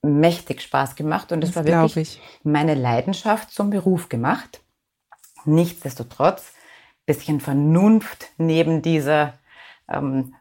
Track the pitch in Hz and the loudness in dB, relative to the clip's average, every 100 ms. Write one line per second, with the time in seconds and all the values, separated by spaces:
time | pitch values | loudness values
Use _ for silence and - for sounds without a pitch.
0 | 147 147 165 170 - - - 135 135 - | 2 4 4 2 -6 -10 -4 -4 -4 -4
1 | 151 180 - 165 165 175 151 170 160 160 | -4 -4 -4 -4 -2 -2 0 2 2 0
2 | 156 - - - 151 151 156 147 123 120 | -6 -10 -20 -8 0 0 2 0 0 -2
3 | 156 190 220 214 - - 202 202 180 180 | -2 -4 -2 -2 -4 -4 -2 0 0 0
4 | - 120 123 226 - - _ _ _ _ | -2 -4 -2 -4 -6 -20 _ _ _ _
5 | _ _ - - 151 156 170 170 139 - | _ _ -20 -10 0 2 2 -4 -14 -12
6 | 120 - 151 190 - - - - _ _ | -14 0 0 0 -14 -20 -20 -20 _ _
7 | - 147 - 147 139 139 147 165 202 220 | -4 -4 -2 -4 -2 0 2 4 6 4
8 | - - - _ 165 160 165 165 165 160 | 2 -16 -20 _ 0 2 2 0 0 0
9 | 139 151 147 - _ - - - - - | 2 0 0 -4 _ -20 -20 -20 -10 -6
10 | 139 135 131 - | -2 -4 -4 -12